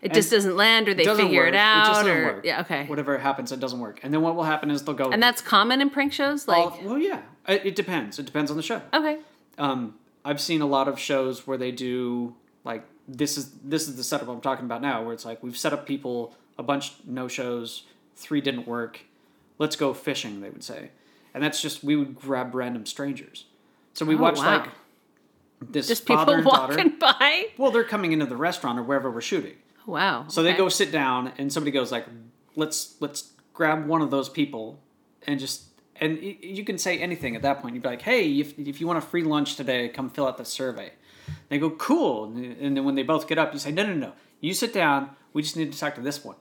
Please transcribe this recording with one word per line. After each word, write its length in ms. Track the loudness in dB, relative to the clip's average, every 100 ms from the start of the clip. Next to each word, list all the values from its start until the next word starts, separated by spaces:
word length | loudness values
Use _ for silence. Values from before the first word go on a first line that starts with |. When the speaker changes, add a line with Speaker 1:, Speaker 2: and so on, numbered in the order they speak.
Speaker 1:
It 60 | 4
Speaker 2:
And 60 | 4
Speaker 1:
just 160 | 6
doesn't 260 | 4 4 6
land, 320 | 6 6 4
or 60 | 4
they 80 |
Speaker 2:
it 20 | 4
doesn't 200 | 6 6
Speaker 1:
figure 140 | 6
Speaker 2:
work. 60 | 6
Speaker 1:
it 60 | 6
out, 280 | 6 8
Speaker 2:
It 40 | 6
just 100 | 6 4
doesn't 120 | 4
Speaker 1:
or 60 | 2
Speaker 2:
work. 200 | 0 -2
Speaker 1:
yeah, 160 | -2
okay. 240 | -2 -4 -4
Speaker 2:
Whatever 320 | -4 -2 0
happens, 320 | 0 -2 -6
it 80 | -6
doesn't 200 | -6 -6
work. 200 | -10 -10
And 100 | -2
then 100 | 2
what 140 | 2 0
will 80 |
happen 260 | 0 0 0
is 120 | -2
they'll 120 | -2 -2
go 160 | 0
Speaker 1:
And 100 | 4
that's 200 | 4 2
common 380 | 2 4 4 2
in 120 | 2
prank 200 | 0 -2
shows, 360 | 0 -2 -2 2
Speaker 2:
all 240 | 4 4
Speaker 1:
like 120 | -2
Speaker 2:
well, 140 | -6 -2
yeah. 240 | -2 -4 -10 -14 0
It, 200 | 0 2
it 80 | -2
depends. 420 | -2 -2 -4 -8
It 80 | -6
depends 240 | -2 -2
on 60 | -2
the 60 |
show. 180 | -4 -6 -2
Speaker 1:
Okay. 260 | 0 0 -4 -8 _ _ -4
Speaker 2:
Um, 360 | -2 0 -6 -10 _ _ -4
I've 160 | -4
seen 180 | 0 0
a 40 | 2
lot 240 | 2 2
of 100 | -2
shows 480 | 0 0 0 -4 -6
where 100 | -4
they 140 | -4
do, 640 | -4 -4 -2 -2 -4 -6 -10 _ _ -10
like, 180 | -10 -12 _ -18
this 300 | -2 -2 -2
is, 120 | -8 -14
this 240 | -4 -4 -2
is 80 | -6
the 80 |
setup 240 | -4 -4 -4
I'm 140 | -4
talking 240 | -4 -2 -4
about 160 | -4
now, 200 | -2 -2
where 100 | -4
it's 100 | -8
like, 180 | -10 -10
"We've 160 | -10 -2
set 140 | -2
up 140 | -2 -4
people, 500 | -6 -4 -6 -6 -14 _ -10
a 60 |
bunch 320 | -2 -2 -4 -14 -12
no 240 | -8 -8
shows, 540 | -6 -4 -6 -8 -12 -18 _ _ _
three 240 | -2 -2
didn't 260 | 0 -4 -6
work. 380 | -6 -6 -10 -20 _ _ _ _ _
Let's 200 | -4 0
go 160 | -2
fishing," 480 | -2 -6 -6 -6 -10
they 80 | -12
would 160 | -14 -14
say. 240 | -14 -16 _ _ _ _
And 80 | -2
that's 200 | -2 -2
just, 200 | -6 -6
we 140 | 0 0
would 240 | 0 -6
grab 340 | -4 -4 -2
random 320 | -4 -4 -6 -8
strangers. 600 | -6 -6 -6 -12 -20 -20 _ _ _ _
So 120 | -4 2
we 100 | 6
Speaker 1:
Oh, 20 |
Speaker 2:
watched 220 | 6 4
Speaker 1:
wow. 180 | 4 2
Speaker 2:
like, 60 | 0 -16 _ _ _ _ _ _ _ _
this 260 | -6 -4 0
Speaker 1:
Just 180 | -2 2
people 120 | 4
Speaker 2:
father 180 | 6 6
and 100 | 8
daughter. 300 | 6 4 4
Speaker 1:
walking 240 | 2 4
by? 480 | 4 6 4 4 -2 0
Speaker 2:
Well, 140 | 2
they're 120 | 4
coming 280 | 2 0 0
into 160 | 0 0
the 80 | 0
restaurant 420 | -2 -2 -4 -4
or 60 |
wherever 260 | 0 0 0
we're 120 | -6
shooting. 340 | -2 -2 -4 -14 _ _ -8
Speaker 1:
Wow, 380 | -2 0 -2 -4
Speaker 2:
So 160 | 0
they 60 | 2
Speaker 1:
okay. 80 | 4
Speaker 2:
go 120 | 2
sit 220 | 2 0
down, 400 | 2 0 0 -2 -6
and 120 | -4
somebody 200 | -2 -2
goes 200 | -2 -2
like, 140 | -4 -8 -16 -20 _ _ -6
"Let's, 400 | -4 -4 -8 _
let's 320 | -8 -8 -14 _ _
grab 340 | 0 2 2 2
one 140 | 2
of 100 | 2
those 160 | 0 -2
people," 500 | -2 -2 -4 -12 -14 _ _ _ _ -4
and 140 | -4
just, 240 | -4 -10 -12 _ _ -4
and 220 | -2 -2
y-, 160 | -8 -12
you 220 | -12 -10 -6
can 120 | -4
say 220 | -2 -2
anything 360 | -2 -4 -6 -2
at 40 |
that 200 | 0 0
point. 120 | -4
You'd 100 | -6
be 60 | -6
like, 120 | -6
"Hey, 260 | 0 2 4 0
if, 200 | -2 -6
if 200 | -10 -6
you 40 | -2
want 120 | -2
a 20 |
free 220 | 0 -2
lunch 320 | 0 0 -2 -4
today, 320 | -2 0 -2
come 200 | -6 -8
fill 180 | -2 -2
out 100 | -2
the 80 | -10
survey." 460 | -6 -6 -6 -14 -18 _ -20 -16 -16 _
They 80 | 0
go, 120 | 0
"Cool." 540 | -2 2 4 4 0 -4
And, 200 | -8 -10 -6
and 180 | -2 0
then 60 |
when 120 | 2 0
they 80 |
both 240 | 2 0 2
get 100 | 0
up, 160 | 0
you 60 | -2
say, 120 | -4
"No, 120 | -2 0
no, 80 |
no. 180 | -2 -6 -10 _ _
You 120 | -6
sit 200 | -2 -2
down. 380 | 2 2 2 -2 -12 _
We 80 | -6
just 140 | -4 -4
need 140 | -6
to 80 | -4
talk 160 | -6 -6
to 60 |
this 220 | -8 -8
one." 120 | -12 -20